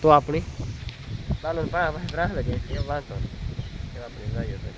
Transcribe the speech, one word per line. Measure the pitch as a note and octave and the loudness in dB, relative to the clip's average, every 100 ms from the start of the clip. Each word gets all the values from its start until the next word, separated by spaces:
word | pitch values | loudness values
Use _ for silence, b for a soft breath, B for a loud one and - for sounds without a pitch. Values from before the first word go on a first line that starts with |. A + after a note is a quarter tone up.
તો | D#3 | 10
આપણી | D3 C#3+ D#3 - - - - - - - - - - | 8 8 -2 -2 -6 -6 -6 -8 -10 -8 -8 -2 -2
બાલુની | D#3 E3 D#3 | 0 0 0
પા-, | E3+ E3+ | 2 2
પાસે | D#3 F3 | 0 -4
પ્રાહવે | D#3+ F3 F3+ | 0 0 2
ગઈ | B2+ | 0
એ | A#2+ - - - | 0 -2 -2 0
વાંધો | C#3+ C#3 | -2 -2
નહીં. | G2+ - - - - - - - A#2 | -4 -4 -4 -6 -4 -6 -6 -8 -8
એ | |
આપણે | A#2+ B2+ A2 B2+ | -10 -8 -4 -2
જઈએ | A2 - | -2 -4
તો. | - | -6